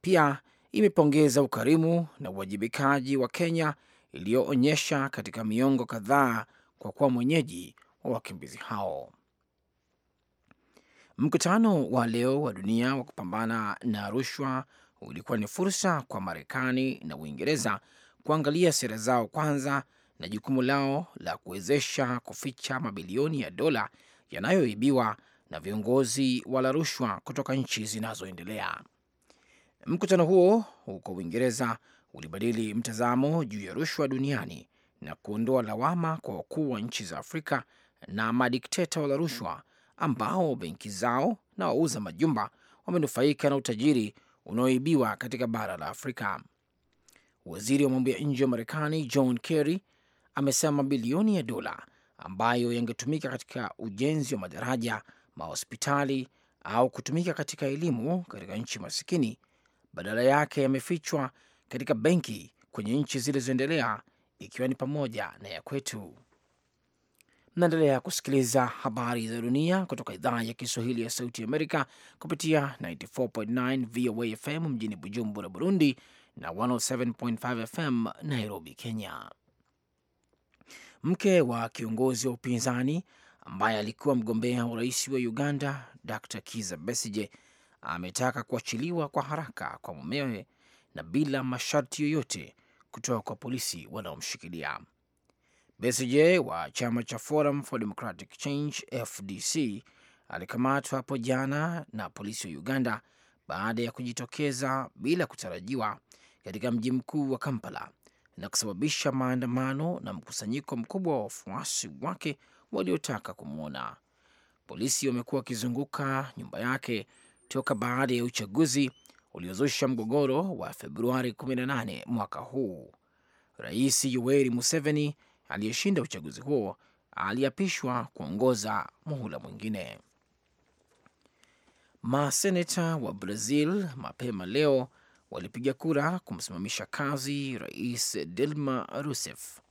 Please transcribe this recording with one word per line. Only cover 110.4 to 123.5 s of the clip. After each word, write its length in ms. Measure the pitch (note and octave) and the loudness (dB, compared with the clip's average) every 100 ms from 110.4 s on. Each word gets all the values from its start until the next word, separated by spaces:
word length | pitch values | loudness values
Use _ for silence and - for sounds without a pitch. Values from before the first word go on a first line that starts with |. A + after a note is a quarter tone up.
| G#2+ C3 - B2 | -4 -6 -4 -8
mkubwa 400 | A2+ G3 F3+ C#3 | -6 -4 -2 -2
wa 60 | |
wafuasi 680 | G#2 - - F#2+ - - - C#2 | -2 -10 -10 -8 -4 -6 -6 -8
wake 380 | C#3+ F#3 D#3+ C#3 _ _ _ | -8 -6 -8 -8 _ _ _
waliotaka 640 | G3+ F#3 E3+ - G#2+ - | -4 0 -2 -2 -6 -8
kumwona. 640 | - D2 D2+ D2+ C2+ A#1+ - _ _ _ _ _ _ - | -12 -12 -8 -8 -8 -10 -12 _ _ _ _ _ _ -16
Polisi 420 | - B2 - C#3 | -6 -2 0 0
wamekuwa 300 | B2 A#2 C#3 | -2 -2 -6
wakizunguka 920 | A#2+ A#2 B2 A#2+ C#3+ - C#3 C3+ C3 - | -4 -4 -2 -2 -4 -4 -2 -2 -4 -10
nyumba 240 | - - | -12 -6
yake 460 | A#2+ B2+ - A2+ - _ _ _ _ | -4 -4 -4 -6 -6 _ _ _ _
toka 260 | C3+ - | -4 -2
baada 400 | B2 A#2+ B2 C3+ | -2 0 0 2
ya 100 | B2 | 2
uchaguzi 640 | A#2+ - G#2 G#2+ D#3+ C3 C#3 - - - _ | 0 -4 -2 2 4 4 0 -2 -20 -20 _
uliozusha 540 | - F2+ F#2+ C#3 - C3+ | -12 -8 0 0 2 0
mgogoro 680 | B2 A2 C#3 C#3 C3+ F#3+ D#3 | 0 0 2 2 2 -2 -6
wa 160 | F2+ | -8
Februari 600 | - - C#2+ A#2 B2+ B2 | -10 -12 -2 0 2 -2
kumi 220 | G#2+ B2+ | -4 -4
na 120 | B2+ B2+ | -4 -2
nane 380 | C3+ A2 D2+ - | -4 -4 -8 -4
mwaka 340 | A#2 G2+ - | -4 -4 -8
huu. 520 | - C3+ A#2 E2+ B1 _ _ _ _ _ _ | -8 -4 -4 -6 -16 _ _ _ _ _ _